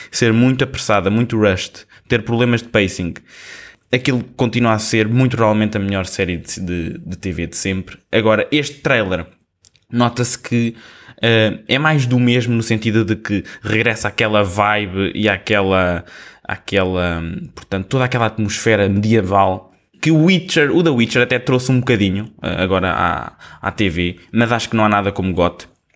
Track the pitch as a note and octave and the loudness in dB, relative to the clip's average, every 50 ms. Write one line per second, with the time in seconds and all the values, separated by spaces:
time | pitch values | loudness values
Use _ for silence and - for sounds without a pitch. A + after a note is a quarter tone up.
0 | - - - - B2+ A#2 A2+ A2+ B2 B2+ C3 B2+ C3+ C3 C3 - - - G#2+ G2+ | -16 -10 -2 0 2 2 4 4 4 4 2 2 -2 -4 -4 -4 -2 0 0 2
1 | F2 G2 G#2 A2+ B2 A2+ A#2 A2 G#2+ G2+ F#2+ F#2+ - - - - - _ - - | 2 2 0 0 0 0 0 2 2 2 2 0 -4 -8 -14 -18 -20 _ -20 -20
2 | _ - B2+ A#2 G#2 A2 A#2 A#2 B2 A#2+ A#2+ A2+ - - - A2 G2+ F#2 - - | _ -2 -2 -2 0 0 0 2 2 2 2 0 -2 0 0 0 0 0 -2 -4
3 | F#2 E2 D#2 - - _ - - - - - - - - - _ _ _ - B2+ | -6 -8 -8 -10 -16 _ -20 -20 -20 -20 -20 -20 -20 -20 -20 _ _ _ -2 -2
4 | - - C3 B2 G#2+ - - - B2+ A#2 G#2+ B2 B2 A#2 A2 G#2 - - - A2 | 0 0 0 -2 -2 -6 -4 -2 -2 0 0 0 2 2 2 0 0 0 0 0
5 | G#2+ G#2+ A#2 B2+ C3 B2+ B2+ - A#2 G#2+ G#2+ G#2+ G#2+ G#2 G#2+ G#2+ G2 G2 G2+ G2 | 2 2 2 2 2 2 2 2 2 2 2 2 0 0 -2 -2 -4 -2 -2 -4
6 | F#2 - - - G2 F2 F2 D#2+ C#2 - - - F#2+ F2 F2 F2 D#2+ D#2+ - - | -4 -4 -4 -4 -4 -4 -4 -6 -8 -10 -10 -8 -6 -6 -6 -6 -6 -6 -8 -10
7 | - - F2+ - - F#2+ F2 E2 E2+ E2 - - - G2+ F#2+ F#2+ F2+ - - - | -12 -12 -12 -10 -8 -8 -6 -6 -6 -6 -6 -6 -4 -4 -4 -4 -6 -10 -16 -20
8 | _ _ - A2 G#2+ A2 G#2+ G#2 - - - D3+ C#3 - - - - C#3+ C3+ A#2 | _ _ -2 0 2 2 2 2 0 0 -2 -2 -2 -4 -8 -6 -2 -2 0 0
9 | G#2+ F#2 F#2 E2+ E2+ - _ _ _ _ _ _ _ _ _ _ _ _ A#2 A#2+ | 0 -2 -4 -4 -6 -10 _ _ _ _ _ _ _ _ _ _ _ _ -2 0
10 | B2 A#2 - - B2 - - - - - B2 A#2 A#2 A#2 A2+ - - - - - | 0 0 0 -2 -2 -2 -4 -6 -6 -4 -2 -2 -2 -2 -4 -8 -16 -20 -20 -20
11 | - - - - - A#2 A2+ A2 A2 G#2+ F#2 - - - B2 C3+ D3+ D#3 D#3 D3 | -20 -20 -6 -2 0 2 4 4 2 2 0 -4 -4 -2 -2 0 2 2 2 2
12 | B2+ A#2+ B2+ B2 B2 A#2+ A#2+ B2 A2+ A#2+ A#2+ A#2 A2 - A#2 G#2+ G#2+ A#2 G#2 A2+ | 2 2 2 2 4 4 2 2 2 0 0 0 0 0 -2 0 0 0 2 2
13 | A2 F#2+ A2 G#2+ - - G#2 G2 - - - - - G#2 G#2+ A2 A2+ A#2 G#2+ - | 2 0 -2 -4 -4 -4 -4 -4 -4 -6 -12 -10 -6 -2 -2 0 0 0 -2 -2
14 | - G#2 - - A#2+ G#2+ G#2+ G#2 G#2 F#2+ F2+ G#2 G#2 G#2 G#2+ G#2 G#2 F#2+ F2+ F#2+ | -4 -4 -2 -2 0 2 2 2 2 2 0 0 0 2 0 0 -2 -4 -2 -2
15 | G2 F2 - - G#2 G#2+ G2 F#2 - - G#2+ G2+ G2 F#2+ F#2+ F#2 F#2 F2+ F2 E2 | -2 -2 -2 0 0 0 0 -2 -2 0 0 2 2 2 2 2 2 0 0 -4
16 | - - - - - - - _ - - - - - - G2 G2 F#2 F#2 F#2 F2+ | -6 -12 -18 -20 -20 -20 -20 _ -12 -10 -10 -10 -8 -4 -2 0 0 0 0 0
17 | F2 F2 E2+ E2+ E2 E2 E2 - - - - - - - G2 F#2+ F#2+ - - C3 | -2 -2 -2 -4 -6 -6 -8 -10 -12 -14 -16 -20 -12 -8 -6 -6 -4 -2 -2 -2
18 | B2+ B2 B2+ A#2+ A#2 A2 A2 - G#2+ G#2 - - - A#2 A2 G2+ G2+ G2 G2 G2+ | 0 0 0 -2 -2 -2 -2 -2 -4 -4 -4 -2 0 2 2 2 2 2 2 2
19 | G#2 G#2+ A2+ A2 G2 F2+ G2+ G2 G2 F#2+ F#2 G2 - - _ _ _ _ _ _ | 2 2 2 2 2 2 2 2 2 2 0 -4 -8 -14 _ _ _ _ _ _
20 | - D#3 D#3+ D#3 D#3 F3+ F#3+ E3+ E3 - - E3 D3 C#3 A#2+ E3 F3 E3 C#3 A#2+ | 0 2 4 4 6 4 4 2 0 0 0 2 2 4 2 2 2 2 2 2
21 | A#2 A2 - B2+ B2 B2 B2+ A#2+ - - C3 B2 B2+ - C3 B2+ B2 B2 B2 B2 | 0 2 2 2 2 2 0 -2 0 0 0 0 2 2 0 2 2 2 2 2
22 | - F#2+ F#2 G2+ G#2+ A2 - - - - F2 E2 F#2 F#2 F#2+ F#2 F#2 F2+ E2+ - | 2 0 0 -2 -6 -10 -12 -10 -8 -6 -4 -2 -2 0 0 0 0 0 0 0
23 | - E2+ D#2+ - - - - - - - - - - G2 - - G#2+ F#2+ D#2 E2+ | 0 0 -2 -4 -6 -10 -14 -18 -20 -20 -16 -10 -8 -6 -2 0 0 0 0 -2
24 | F2 F2 F2+ - - - - A2+ A#2 A2 A#2+ A2+ - - - A2 G#2+ G#2+ G#2 G2+ | -2 -4 -4 -8 -10 -4 0 0 2 2 0 -2 -2 -2 0 0 2 2 2 2
25 | G2 G2+ G2 - F#2 F#2+ F2 E2+ F2 F2 E2+ - - - _ _ _ _ _ | 0 -2 -2 -2 -2 -2 0 0 0 0 -2 -6 -14 -20 _ _ _ _ _